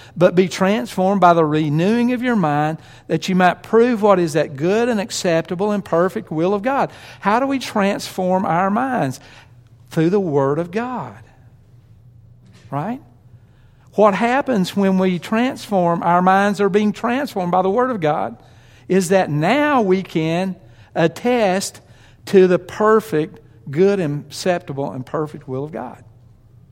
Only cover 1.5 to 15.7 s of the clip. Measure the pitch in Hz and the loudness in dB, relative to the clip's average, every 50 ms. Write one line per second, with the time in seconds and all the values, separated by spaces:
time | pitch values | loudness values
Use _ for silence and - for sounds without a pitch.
1.5 | 151 156 156 147 143 160 175 208 226 240 240 247 254 233 254 254 240 208 165 151 | 0 0 0 0 0 0 0 0 0 0 0 0 -2 -2 -2 -2 0 0 0 0
2.5 | 143 147 151 156 160 - - - - - - - 175 156 - 185 185 180 185 180 | 0 0 -2 -2 -4 -6 -12 -18 -20 -18 -6 -4 -4 -2 -2 0 2 4 4 4
3.5 | - - - - 226 226 233 254 240 202 208 208 196 180 175 156 143 156 147 - | 2 0 -2 0 2 4 4 4 2 2 2 4 4 4 2 0 0 -2 -2 -2
4.5 | 143 131 156 180 202 226 240 247 233 202 - - - - - 180 165 165 160 - | -4 -4 -2 0 0 0 0 0 -2 -2 -4 -6 -6 -4 -2 0 0 0 -2 -4
5.5 | 185 170 202 214 208 202 - - 165 165 180 185 - 220 180 - 160 156 170 185 | -6 -4 -2 -2 -2 -4 -4 0 0 2 2 0 -2 -6 -8 -6 -4 -2 0 0
6.5 | 208 202 196 262 277 262 185 143 - - - - - - - 196 214 247 277 269 | 0 -2 -2 -2 -2 -2 -2 -4 -6 -12 -20 -20 -16 -6 -2 0 0 0 0 -2
7.5 | 277 254 - - - 214 196 196 - - - - - - 185 180 185 185 196 - | -2 -4 -6 -4 -2 0 0 0 -2 -4 -8 -10 -8 -4 -2 -2 0 0 0 0
8.5 | 165 175 196 196 202 233 262 269 254 202 147 131 123 - - - - - - - | 0 0 0 0 0 -2 -2 -2 -2 -2 -4 -4 -6 -8 -14 -20 -20 -20 -20 -20
9.5 | - - - _ - - - - - 165 160 175 202 208 190 165 139 143 135 135 | -20 -20 -20 _ -20 -20 -20 -6 -2 -2 0 2 2 0 0 0 0 0 0 0
10.5 | 147 160 175 175 180 220 240 254 254 208 139 117 101 - - - - - - - | 0 -2 -4 -6 -6 -6 -6 -6 -8 -10 -10 -12 -14 -18 -20 -20 -20 -20 -20 -20
11.5 | - - - - - - - - - - - - - - - - - - - - | -20 -20 -20 -20 -20 -20 -20 -20 -20 -20 -20 -20 -20 -20 -20 -20 -20 -20 -20 -20
12.5 | - - - - 139 143 160 214 247 285 - - - _ _ - - - - - | -20 -20 -16 -10 -8 -8 -6 -6 -8 -10 -14 -20 -20 _ _ -20 -20 -20 -20 -20
13.5 | _ _ - - _ _ _ - - - 208 208 190 180 233 233 254 277 277 269 | _ _ -20 -20 _ _ _ -6 2 4 4 4 4 2 0 0 0 0 0 0
14.5 | 247 196 180 - - 202 196 190 190 185 190 185 180 165 - - 220 226 247 269 | 0 0 -2 -2 -2 0 0 2 2 2 2 0 0 -2 -4 -4 -2 -2 0 -2
15.5 | 285 - - - | -4 -8 -8 -2